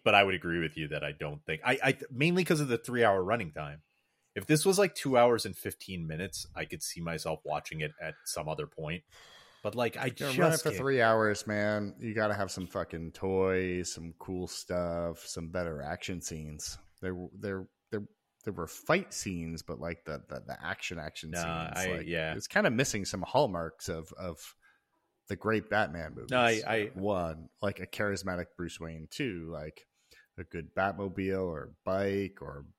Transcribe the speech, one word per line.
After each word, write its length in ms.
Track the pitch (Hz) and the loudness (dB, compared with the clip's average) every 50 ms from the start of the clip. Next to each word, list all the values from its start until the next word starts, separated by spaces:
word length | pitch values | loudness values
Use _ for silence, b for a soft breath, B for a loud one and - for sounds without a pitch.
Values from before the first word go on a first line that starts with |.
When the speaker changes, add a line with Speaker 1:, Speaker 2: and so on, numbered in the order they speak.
| - | 4
Speaker 1:
but 100 | 117 104 | 8 8
I 80 | 101 101 | 10 8
would 120 | 98 95 | 8 6
agree 240 | 85 - 87 85 85 | 0 0 0 0 2
with 180 | 82 78 - 80 | 0 0 -2 -4
you 120 | 78 73 | -6 -4
that 140 | 76 73 73 | -4 -4 -4
I 80 | 73 | -4
don't 320 | 76 76 80 73 73 73 - | -4 -4 -6 -6 -6 -6 -4
think, 160 | - 80 80 - | -4 -4 -2 2
I, 140 | 123 131 135 123 | 2 2 2 4
I, 140 | 135 131 - - - | 2 2 0 -2 -8
mainly 320 | 131 117 147 170 175 185 180 | -2 0 2 4 4 4 4
'cause 160 | - 180 151 | 4 4 2
of 80 | 147 131 | 2 2
the 100 | 120 117 | 0 0
three-hour 460 | - - 123 120 117 110 98 95 90 | 0 0 4 6 8 8 8 6 4
running 280 | 92 110 120 101 80 | 2 2 0 0 -2
time. 300 | - 78 76 71 73 78 - _ _ _ _ _ _ _ _ _ - | -6 -8 -8 -8 -8 -12 -16 _ _ _ _ _ _ _ _ _ -10
If 120 | 104 98 - | -4 2 4
this 180 | 156 151 - | 4 6 6
was, 140 | 196 190 196 | 6 6 6
like, 160 | 202 180 - | 6 4 2
two 200 | - - 143 131 | 0 0 4 8
hours 300 | 120 120 123 120 110 - | 8 8 8 8 6 2
and 100 | 104 90 | -2 -6
fifteen 520 | - - 107 - - - - 95 90 82 78 | -6 -6 -8 -8 -8 -10 -10 -8 -6 -6 -6
minutes, 400 | 78 80 92 98 - - - - - | -4 -4 -6 -6 -6 -8 -10 -10 -8
I 100 | 85 80 | -8 -8
could 160 | 76 - 80 | -6 -6 -6
see 200 | - - - 85 | -6 -6 -6 -6
myself 380 | 85 82 82 78 - 82 80 - - | -4 -4 -4 -4 -2 -4 -4 -4 -4
watching 360 | 76 76 76 - - - 78 | -4 -4 -4 -4 -6 -6 -4
it 100 | 76 76 76 - | -4 -4 -4 -6
at 140 | 82 80 78 - - | -8 -8 -8 -8 -8
some 240 | - - 85 78 78 | -8 -6 -4 -4 -4
other 160 | 78 76 73 | -4 -4 -4
point. 380 | 73 - - 80 76 82 87 - B B B B B B B B B B B | -8 -8 -8 -6 -4 -6 -6 -8 B B B B B B B B B B B
But, 140 | B 107 101 | B -4 0
like, 200 | 120 120 113 - | 0 0 0 0
I 100 | 120 127 131 | -2 -4 -4
Speaker 2:
You're 60 | 123 | -2
Speaker 1:
just 220 | - 139 143 131 131 | -2 -2 0 2 4
Speaker 2:
running 200 | 175 160 160 156 | 6 6 6 4
for 120 | - 156 | 2 0
Speaker 1:
can't. 40 | - - | -2 0
Speaker 2:
three 240 | 127 135 135 127 | 0 2 4 6
hours, 440 | 113 113 113 110 110 107 104 - - 107 | 6 8 8 6 6 4 2 0 -2 -2
man. 480 | 104 104 104 104 107 104 104 98 - - | 0 2 2 2 2 2 0 -2 -6 -6
You 140 | 117 117 104 | -6 -4 0
gotta 180 | 113 107 107 101 | 2 2 2 2
have 160 | 101 98 92 | 2 0 -2
some 140 | - 95 90 - | -4 -6 -6 -4
fucking 440 | - 98 85 - - 82 82 82 | -4 -4 -4 -4 -4 -6 -6 -8
toys, 800 | - - - 95 95 95 95 95 92 92 92 90 90 90 87 - - | -6 -4 0 2 4 6 6 6 6 4 2 2 0 -2 -2 -4 -6
some 200 | - 82 85 80 - | -8 -8 -12 -12 -12
cool 280 | - - 95 90 90 87 | -8 -6 -4 -4 -4 -6
stuff, 720 | - - - - 90 90 87 87 85 85 87 85 80 - - | -6 -8 -6 -2 0 0 0 0 0 0 -2 -2 -4 -6 -8
some 240 | - - 90 82 80 | -10 -8 -8 -6 -4
better 320 | 85 92 87 85 80 71 69 | -2 -2 -2 -2 -2 -4 -4
action 360 | 73 85 - - - 92 85 | -6 -6 -6 -6 -6 -6 -6
scenes. 580 | - - 85 78 78 76 76 76 - - - - - - _ - | -6 -6 -8 -8 -8 -8 -10 -10 -10 -10 -10 -12 -16 -20 _ -8
There, 140 | - 92 92 90 90 - - 98 | -6 -6 -4 -4 -8 -10 -10 -8
there, 300 | 104 101 98 95 95 - _ _ _ - | -6 -4 -4 -4 -6 -10 _ _ _ -6
there, 120 | - 104 104 - _ _ _ _ _ _ - | -6 -4 -4 -6 _ _ _ _ _ _ -8
there 100 | - 95 | -6 -4
were 120 | 90 85 78 | -4 -4 -6
fight 460 | - - - - 156 190 185 - - | -6 -6 -2 0 0 0 0 -2 -8
scenes, 480 | - - 104 92 85 82 82 82 80 | -8 -6 -4 -4 -4 -4 -6 -6 -8
but, 180 | - - 82 60 | -8 -8 -8 -6
like, 240 | 73 85 85 - - | -6 -8 -8 -8 -8
the, 180 | - 80 - - - | -8 -8 -8 -8 -10
the, 140 | 73 64 50 - | -12 -12 -10 -10
the 100 | 62 - - | -10 -8 -6
action, 320 | 82 95 - - - 92 82 | -8 -6 -6 -6 -8 -8 -8
action 300 | 78 78 - - - 78 | -8 -10 -10 -10 -10 -6
Speaker 1:
Nah, 420 | 82 87 85 82 82 82 82 80 - | -4 -4 -4 -2 -2 -4 -4 -4 -4
Speaker 2:
scenes, 120 | 90 92 92 | -2 -2 -2
Speaker 1:
I, 100 | 90 80 | -2 -4
Speaker 2:
like, 100 | 73 82 | -4 -4
Speaker 1:
yeah. 260 | 85 82 80 78 78 | -2 -2 -2 -2 -4
Speaker 2:
it's 140 | - - - | -4 -4 -2
kinda 240 | - 202 214 165 | 0 2 2 2
missing 340 | 117 113 135 - - 107 95 | 2 2 0 0 0 -4 -4
some 160 | - - 95 | -4 -6 -6
hallmarks 640 | 87 - - 127 147 117 92 85 82 80 - - - - | -4 0 4 4 4 4 2 -2 -4 -6 -6 -8 -8 -6
of, 240 | 87 80 78 - - | -6 -6 -6 -10 -12
of 420 | - 92 90 82 - - - - _ b b b b b b b b b b b _ _ - | -10 -8 -8 -8 -10 -12 -18 -20 _ b b b b b b b b b b b _ _ -8
the 60 | - - | -6 -2
great 320 | - 107 110 107 85 - | 2 2 2 2 2 2
Batman 460 | 101 107 107 - 78 85 78 76 71 | 2 2 2 2 0 -4 -8 -8 -8
movies. 160 | 71 58 - | -10 -6 0
Speaker 1:
No, 80 | 127 127 | 2 4
I, 220 | 120 117 113 107 - - | 6 6 4 4 2 0
I 240 | 110 113 104 - - | 0 0 0 -2 -2
Speaker 2:
One, 540 | 95 95 104 101 90 87 82 80 80 78 - _ - | -2 0 2 2 2 0 -2 -4 -6 -10 -16 _ -4
like, 180 | - 101 98 - | -2 -2 -2 -4
a 60 | 92 - | -6 -8
charismatic 600 | - - 107 104 98 95 98 98 90 87 87 - _ - | -4 -2 0 0 0 -2 -2 -4 -4 -4 -4 -6 _ -8
Bruce 220 | 87 82 - - | -8 -8 -8 -8
Wayne. 280 | 82 82 82 80 80 80 | -10 -10 -10 -10 -12 -10
Two, 360 | - - 147 123 92 85 82 80 | -6 -4 -4 -4 -4 -4 -6 -8
like, 360 | 82 73 76 78 - - - _ b b b b b b b b b - | -8 -8 -8 -8 -10 -14 -20 _ b b b b b b b b b -14
a 60 | 90 | -12
good 300 | - - 87 78 78 - | -10 -8 -8 -8 -6 0
Batmobile 720 | 95 95 98 98 - 101 98 90 101 95 95 95 95 95 | 0 0 2 0 -2 -4 -4 -2 -2 -2 0 0 0 0
or 260 | 90 82 76 - - 73 _ - | -2 -4 -6 -8 -10 -14 _ -4
bike 540 | 92 92 98 101 98 98 98 98 90 - - | -2 0 2 2 2 2 0 0 -2 -6 -10
or 240 | - 71 71 71 71 80 - | -12 -12 -10 -12 -12 -12 -8